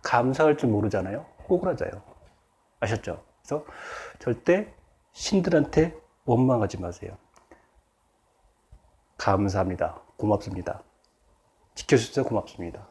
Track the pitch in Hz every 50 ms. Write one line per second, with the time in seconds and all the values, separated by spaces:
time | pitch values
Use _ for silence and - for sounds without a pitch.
0 | - - - 120 120 131 131 135 160 156 151 147 - 123 107 104 107 104 107 98
1 | 92 95 104 127 - - _ _ - - 185 175 180 190 156 - - - - 101
2 | - - - - - - _ _ _ _ _ _ _ _ _ _ - 101 113 107
3 | - - 85 - - _ _ _ _ - 139 151 - - - - - - - -
4 | - - - - - 127 117 - - - 175 185 214 - - _ _ _ _ _
5 | _ _ _ - - - - 190 175 - - 156 147 - - 156 160 165 - -
6 | _ _ _ _ _ - 120 120 127 127 127 113 107 98 - 95 92 110 101 -
7 | - - 101 - _ _ _ _ _ _ - _ _ _ _ _ _ _ _ _
8 | _ _ _ _ _ _ _ _ _ _ _ _ _ _ - _ _ _ _ _
9 | _ _ _ - - 101 98 95 101 98 92 98 92 92 90 85 87 80 - -
10 | - _ _ - - 104 104 98 - 104 98 90 85 - - - - _ _ _
11 | _ _ _ _ _ _ _ _ _ _ _ _ _ _ _ - - - 147 127
12 | 117 - - 107 87 - 117 101 - - - - 87 85 - - - -